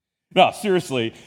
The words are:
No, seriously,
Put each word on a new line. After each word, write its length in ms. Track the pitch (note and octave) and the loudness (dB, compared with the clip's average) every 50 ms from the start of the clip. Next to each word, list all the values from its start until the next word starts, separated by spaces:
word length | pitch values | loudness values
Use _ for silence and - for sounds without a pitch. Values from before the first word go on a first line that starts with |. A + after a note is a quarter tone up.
| _ _ _ _ _ _ E3+ | _ _ _ _ _ _ 2
No, 180 | F3+ F3+ A2+ - | 4 4 4 2
seriously, 600 | - - G#3 F#3+ F3+ - - C3+ B2+ A2+ A2+ A2+ - - | -4 -4 -2 -2 -2 -2 -2 -4 -4 -4 -4 -6 -12 -20